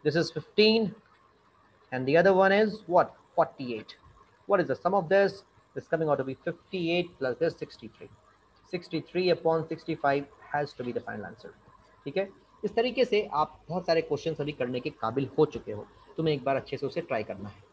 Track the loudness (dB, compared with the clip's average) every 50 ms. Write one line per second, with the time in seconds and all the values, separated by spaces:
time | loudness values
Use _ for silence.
0 | 0 2 2 2 0 0 -4 -10 -12 -2 _ 6 6 6 6 4 0 -2 -4 -10
1 | _ _ _ _ _ _ _ _ _ _ _ _ _ _ _ _ _ _ -6 -4
2 | 0 4 4 6 6 6 6 6 6 6 6 4 2 2 -2 -8 -8 2 4 4
3 | 4 4 -4 _ _ _ _ 0 0 0 0 -10 -8 -8 -8 -8 -10 -14 -20 _
4 | _ -20 _ _ -20 _ _ _ _ 0 2 2 2 0 -2 -2 0 0 0 0
5 | 2 4 4 4 4 2 0 -6 _ _ _ _ _ _ _ -14 -6 _ -2 -2
6 | 0 0 0 0 -2 -6 -8 _ _ -8 -8 -8 _ _ -8 -4 -2 0 0 0
7 | -2 -4 -8 _ -4 -4 -2 -2 -2 -2 -2 -6 -14 -14 -14 -18 -18 -20 _ _
8 | -20 -20 -20 _ _ _ _ _ _ _ _ _ _ _ -10 -10 -8 -6 -8 -8
9 | -8 -4 -4 0 2 2 2 2 2 0 0 0 -2 -4 -8 -10 -6 -8 -6 0
10 | 2 2 2 2 -2 -6 -16 _ -12 -6 -4 -4 -4 -6 -8 -10 -10 -8 -8 -8
11 | -8 -8 -10 -10 -12 -12 -16 -18 -20 -20 -20 _ _ -20 _ _ _ _ _ _
12 | _ -6 -4 -4 -4 -4 -8 _ _ _ _ _ -8 -4 0 0 0 0 2 2
13 | 2 2 2 0 0 0 0 0 0 -2 -4 -20 _ -6 -6 -6 0 2 2 2
14 | 2 0 -4 -4 -2 -6 -4 -4 -6 -6 -4 -4 -4 -4 -4 -4 -6 -6 -8 -4
15 | -6 -2 -2 -2 -4 -2 2 2 2 2 2 -10 -10 -8 -10 -10 -12 -16 -20 -20
16 | -20 -14 -8 -2 -2 -2 -2 0 -2 -2 -2 -2 -2 -6 -8 -6 -6 -6 -6 -6
17 | -6 -4 -6 -6 -4 -6 -10 -12 -12 -14 -14 -18 -20 _